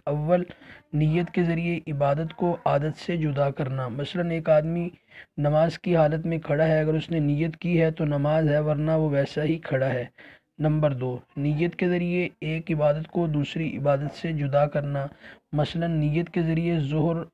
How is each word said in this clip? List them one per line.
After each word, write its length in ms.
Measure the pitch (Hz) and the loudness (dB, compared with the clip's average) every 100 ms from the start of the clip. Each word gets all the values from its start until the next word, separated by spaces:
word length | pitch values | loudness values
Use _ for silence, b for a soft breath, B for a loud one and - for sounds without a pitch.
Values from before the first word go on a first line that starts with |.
| - | -4
अव्वल, 380 | 147 151 180 175 B B B _ | -2 2 2 0 B B B _
नीयत 360 | 147 156 165 170 | 0 2 2 0
के 120 | - | 0
ज़रिए 400 | 170 165 170 170 - | 0 0 -2 -4 -4
इबादत 440 | 143 143 143 160 | -2 0 0 -2
को 200 | - 175 170 - | -2 -2 0 0
आदत 280 | 143 151 - | 0 0 -4
से 200 | - 175 | -4 -2
जुदा 340 | 156 143 139 | 0 0 0
करना। 380 | 135 131 131 127 | 0 -4 -4 -4
मसलन 440 | 113 143 180 170 | -6 -6 -4 -2
एक 180 | 165 160 | -2 2
आदमी 400 | 156 156 170 175 B B B B - | 4 4 -2 -4 B B B B -4
नमाज 380 | 147 151 165 - | 2 4 2 0
की 180 | - | 0
हालत 320 | 170 151 156 165 | 4 4 2 -2
में 120 | 160 | -4
खड़ा 240 | - 147 | -2 0
है, 160 | 160 156 | 2 4
अगर 160 | 156 156 | 2 0
उसने 240 | - 165 | 0 0
नीयत 360 | 147 147 165 160 | 0 0 -2 -2
की 200 | 170 165 | 0 2
है 140 | 160 | 2
तो 140 | 160 151 | 2 0
नमाज 420 | 147 143 156 156 | 0 2 2 4
है, 120 | 147 | 2
वरना 360 | 151 147 156 160 | 2 0 0 2
वो 120 | 156 | 2
वैसा 320 | 139 139 - | 2 0 -2
ही 160 | 151 160 | -2 -2
खड़ा 280 | - 131 131 | -2 -2 0
है। 240 | 127 120 B B B _ - | -2 -6 B B B _ -2
नंबर 340 | 151 151 151 | 0 2 2
दो, 160 | 127 127 123 - - | 0 -4 -6 -10 -4
नीयत 360 | 143 151 175 | -2 0 0
के 120 | - 180 | 0 0
ज़रिए 440 | 180 175 180 175 - | 0 0 -2 -2 -6
एक 280 | 156 160 160 | -6 -6 -2
इबादत 360 | 156 147 151 160 | 2 2 2 -2
को 200 | - 170 | -2 0
दूसरी 380 | 147 139 165 160 | 0 -2 -4 -4
इबादत 460 | - 143 139 147 | -2 0 0 -2
से 200 | - 165 | -6 -6
जुदा 340 | 156 143 143 147 | -4 0 2 2
करना। 420 | 147 143 143 139 B B B _ | 0 -4 -4 -6 B B B _
मसलन 360 | 147 - 165 170 | -2 -2 -2 -2
नीयत 380 | 165 151 156 170 | 0 0 0 -2
के 140 | 180 | -2
ज़रिए 360 | 160 160 170 165 | 0 0 0 0
ज़ोहर 440 | 139 156 160 165 - | 0 0 0 0 -4